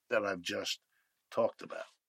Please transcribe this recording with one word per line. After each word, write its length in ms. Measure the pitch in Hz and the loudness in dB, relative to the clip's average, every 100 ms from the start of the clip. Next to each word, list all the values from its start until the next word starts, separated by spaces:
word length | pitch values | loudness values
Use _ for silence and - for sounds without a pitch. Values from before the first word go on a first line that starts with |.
| - | 0
that 140 | 113 | 2
I've 180 | 101 92 | 2 0
just 380 | 85 101 - - _ _ _ _ _ | -2 -2 -2 -6 _ _ _ _ _
talked 320 | - 113 - | 2 2 0
about. 240 | - - - _ | -10 -10 -12 _